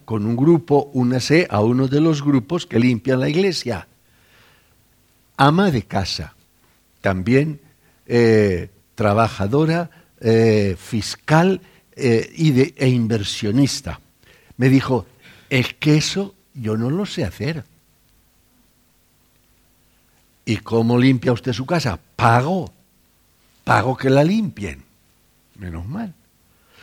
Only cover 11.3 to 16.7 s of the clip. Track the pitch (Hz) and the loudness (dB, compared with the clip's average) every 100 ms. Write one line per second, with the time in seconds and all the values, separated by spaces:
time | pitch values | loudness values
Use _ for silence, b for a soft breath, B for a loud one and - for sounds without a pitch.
11.3 | 156 185 185 b b b - 131 113 - | 2 2 -2 b b b -4 0 0 -2
12.3 | - 156 127 139 - 131 123 113 113 98 | -2 2 2 0 0 0 0 0 -4 -4
13.3 | - 104 123 139 - - - _ _ b | -6 -2 0 0 -2 -12 -14 _ _ b
14.3 | b b - 131 131 135 123 - _ b | b b -2 2 2 2 -4 -4 _ b
15.3 | b b 131 117 - 156 151 - 190 196 | b b -2 -2 -2 0 2 0 -6 -8
16.3 | _ _ 135 107 | _ _ -10 -6